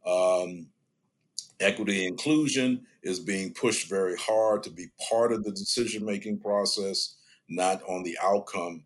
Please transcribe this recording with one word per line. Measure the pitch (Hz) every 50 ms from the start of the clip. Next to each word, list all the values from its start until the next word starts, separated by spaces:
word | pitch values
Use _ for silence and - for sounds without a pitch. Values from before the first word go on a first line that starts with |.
| _
um, | 92 90 92 92 92 92 90 90 90 90 87 82 - _ _ _ _ _ _ _ _ _ _ _ _ _ - - - _ _
equity | 95 98 101 104 107 98 101 98 95
inclusion | 92 90 - - 151 156 156 151 139 131 135 127 127 127 123 - _ _ _ -
is | 90 92 90
being | - 104 98 95 95 90 -
pushed | - - 113 107 - - -
very | 98 98 95 92 90 87
hard | - - 110 110 110 110 107 104 107
to | 104
be | 85 87 87 85 _ _ - -
part | 113 113 117 117 117
of | 107 104
the | 107 98
decision-making | 95 98 - - 127 120 107 107 107 104 107 101 98 98 107 104 101
process, | - 104 101 101 101 98 - 107 98 98 95 - - - - _ _ _ - _ _ _
not | 82 90 92 92 95 95 -
on | 98 92 92 92
the | 87 85 -
outcome | 92 95 101 104 101 - - 95 85 87 85 82 78